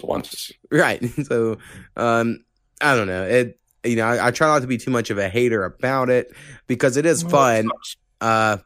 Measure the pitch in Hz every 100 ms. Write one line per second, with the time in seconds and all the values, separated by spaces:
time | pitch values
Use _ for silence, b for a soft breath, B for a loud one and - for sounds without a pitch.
0 | - - - - - - - 156 147 104
1 | 120 151 143 120 113 110 B B B -
2 | 117 117 117 110 _ _ _ - 147 127
3 | 98 92 95 123 123 - _ _ 120 117
4 | 113 120 120 120 156 151 127 120 131 123
5 | 110 101 98 110 123 110 90 - 127 135
6 | 127 127 - B B B - 123 139 131
7 | 160 156 170 151 131 113 113 - - -
8 | _ - 113 110 110 101